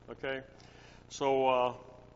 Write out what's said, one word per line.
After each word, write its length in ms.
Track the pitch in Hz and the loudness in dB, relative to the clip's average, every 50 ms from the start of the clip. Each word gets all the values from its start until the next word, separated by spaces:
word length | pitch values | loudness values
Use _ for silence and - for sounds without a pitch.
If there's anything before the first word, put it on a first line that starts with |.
| - - | -18 -18
Okay? 300 | 117 113 - 135 135 135 131 - - - - - - - - - - - - - | -16 -10 -8 -6 -6 -8 -10 -14 -20 -20 -20 -20 -20 -20 -20 -20 -20 -20 -20 -18
So, 380 | - - 147 139 135 135 131 131 | -8 -2 0 2 2 4 4 4
uh, 260 | 127 123 123 123 120 110 - - - - - - - | 4 4 2 0 0 -4 -14 -20 -20 -20 -20 -20 -20